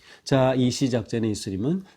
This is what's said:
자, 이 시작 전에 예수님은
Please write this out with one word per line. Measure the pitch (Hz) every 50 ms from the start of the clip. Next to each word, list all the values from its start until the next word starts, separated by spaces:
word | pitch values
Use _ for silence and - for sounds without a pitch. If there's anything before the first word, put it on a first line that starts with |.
| _ - - - _
자, | - 147 135 131 131 131
이 | 131 127 123
시작 | 117 - 143 127 117 120 107 -
전에 | - 117 110 110
예수님은 | 104 - - - 95 92 107 139 175 190 190 - -